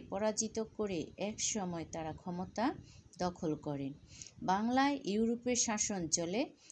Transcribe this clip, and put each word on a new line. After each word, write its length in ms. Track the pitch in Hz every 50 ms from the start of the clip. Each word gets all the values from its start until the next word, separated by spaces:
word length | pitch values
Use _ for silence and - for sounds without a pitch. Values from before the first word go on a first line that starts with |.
| - -
পরাজিত 480 | 185 196 214 214 208 - 220 214 - 226
করে 400 | 220 220 - - 214 196 185 156 - - -
এক 200 | - 190 208 214 -
সময় 440 | - - - 214 185 175 175 165 156 -
তারা 200 | - 165 160 156 151
ক্ষমতা 520 | - - 185 175 175 185 185 - 208 226 302 381 - - - - - - - - -
দখল 320 | 180 175 175 - 180 156 151
করেন। 380 | 147 - 151 143 139 139 135 151 - - - - - - - - - 156
বাংলায় 520 | 175 185 202 220 240 254 262 277 285 285 - -
ইউরোপের 500 | 180 202 220 226 226 233 233 240 247 247
শাসন 460 | 233 - 233 214 208 - - 202 185 170
চলে 340 | 151 - 175 165 165 190 240 320 - - - - -